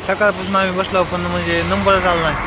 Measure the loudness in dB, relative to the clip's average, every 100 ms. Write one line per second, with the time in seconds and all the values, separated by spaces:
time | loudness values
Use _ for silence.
0 | -4 0 2 0 -2 0 0 -2 0 0
1 | 0 -2 -2 -2 0 0 0 0 2 2
2 | 2 0 0 -2